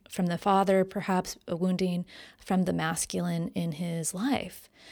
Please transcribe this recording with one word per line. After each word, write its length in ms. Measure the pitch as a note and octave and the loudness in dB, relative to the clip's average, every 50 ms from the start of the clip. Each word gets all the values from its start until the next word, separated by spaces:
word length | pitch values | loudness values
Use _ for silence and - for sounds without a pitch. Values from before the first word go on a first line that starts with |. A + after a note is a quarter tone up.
| _ - | _ -10
from 200 | - - F#3 F3 | -4 -2 0 0
the 100 | E3+ E3+ | 0 0
father, 480 | - G3+ G3 F#3+ G3 F#3+ F#3+ F#3+ F#3 | 2 4 4 4 6 6 4 4 4
perhaps 500 | F#3+ - G#3 E3+ - F#3+ F3+ F3+ - - - _ - | 2 -2 -6 -2 0 0 0 0 -2 -8 -12 _ -6
a 80 | F3+ | -4
wounding 500 | D#3+ F3+ F#3 F#3 F3+ F#3+ F#3 F3 F3 F3+ - - - - - - _ | 0 0 0 2 2 0 0 0 -2 -4 -6 -10 -20 -20 -20 -20 _
from 260 | - - F#3+ F#3 F#3 | -4 0 2 2 2
the 80 | F3+ F3 | 2 0
masculine 720 | E3 D#3+ D#3+ E3 D#3+ - - - F3+ F3 F3 E3+ E3+ E3 G3 - | 0 0 -2 -2 -2 -4 -4 -4 -2 -2 -2 -2 -2 -2 -4 -4
in 160 | F#3 E3+ E3+ | -2 -2 -2
his 420 | D#3 D3+ F3+ F3 E3 E3 D#3+ - - | -4 -4 -4 -4 -4 -4 -4 -4 -4
life. 560 | F3+ G#3+ C4+ C#4 - - F3+ - - - - _ _ - - | -2 -2 0 0 -2 -2 -6 -12 -16 -20 -20 _ _ -20 -20